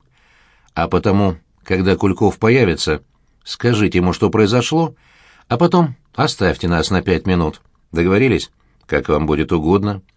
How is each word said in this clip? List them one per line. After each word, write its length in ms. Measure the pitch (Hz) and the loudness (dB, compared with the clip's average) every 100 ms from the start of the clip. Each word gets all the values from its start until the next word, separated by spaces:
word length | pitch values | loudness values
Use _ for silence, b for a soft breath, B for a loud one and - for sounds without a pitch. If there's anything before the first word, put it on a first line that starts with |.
| b b b b b b b | b b b b b b b
А 140 | 82 82 | -6 -2
потому, 480 | 90 104 98 98 82 _ _ | 0 2 2 0 -2 _ _
когда 320 | - 92 95 92 | -4 0 0 2
Кульков 420 | 101 90 101 - | 0 2 0 2
появится, 640 | 110 131 98 80 - 76 - _ _ _ | 2 2 2 0 -4 -6 -8 _ _ _
скажите 540 | - - 120 107 92 90 | -18 -4 -2 0 0 2
ему, 140 | 90 | 0
что 180 | - 101 | 0 0
произошло, 640 | 107 104 123 - 160 160 b b b b b - | 2 2 0 0 -2 -2 b b b b b -6
а 80 | 120 | 0
потом 400 | 175 180 156 - _ | 2 2 0 -4 _
оставьте 540 | - 147 - 92 80 85 | -4 -4 0 -2 -2 -2
нас 220 | 82 - | -2 0
на 120 | 92 | -2
пять 240 | 92 82 95 | 0 -2 0
минут. 340 | 87 78 - _ _ _ | 0 -2 -6 _ _ _
Договорились? 580 | 82 87 101 131 87 - _ _ _ - | -2 0 2 2 0 -4 _ _ _ -4
Как 220 | 73 - | -4 0
вам 180 | 76 76 | -2 0
будет 260 | 76 76 | -2 0
угодно». 500 | 85 78 98 104 98 - | 0 2 0 0 -6 -12